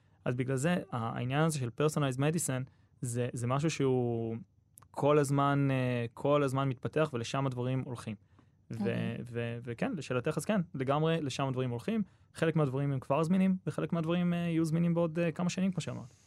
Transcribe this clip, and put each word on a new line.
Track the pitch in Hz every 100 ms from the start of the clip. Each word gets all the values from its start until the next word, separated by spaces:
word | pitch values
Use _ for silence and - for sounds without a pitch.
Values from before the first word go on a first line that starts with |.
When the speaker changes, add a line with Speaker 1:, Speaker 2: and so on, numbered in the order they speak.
| _ _
Speaker 1:
אז | 147
בגלל | 127 127 135
זה, | 156
ה-, | 180 -
העניין | 123 113 127 123 139
הזה | 160 151
של | 120 -
personalized | 151 156 139 127
medicine, | 147 165 - 127 131 - _ _
זה, | 127 120 123
זה | 123 120
משהו | 135 156
שהוא | - 135 127 120 117 113 113 - _ _ - -
כל | - 143 147
הזמן, | 139 139 139 143 139
אה, | 131 127 120 117
כל | - 143 147
הזמן | 139 135 135
מתפתח, | 123 - 151 156
ולשם | 120 113 139 135
הדברים | 123 123 131 131
הולכים. | 120 - 101 _ - - _ -
ו-, | 117
Speaker 2:
אוקיי. | 110 117 117 117
Speaker 1:
ו-, | 120 117 117 120
וכן, | 120 117 131 190
לשאלתך, | - 127 139 156
אז |
כן, | - 214 165
לגמרי | 135 131 147 160 165
לשם | 143 - 139
הדברים | 127 127
הולכים. | 120 - 226 196 _ _
חלק | - 165 160
מהדברים | 143 131 143
הם | 135
כבר | - 139
זמינים, | 160 190 190 185 -
וחלק | 151 160
מהדברים, | 170 160 175 175
אה, | 175
יהיו | 170 160
זמינים | 165 160 170
בעוד, | 170 170 160
אה, | 170
כמה | 156 180
שנים, | - 190
כמו | 180
שאמרת. | - 120 120 -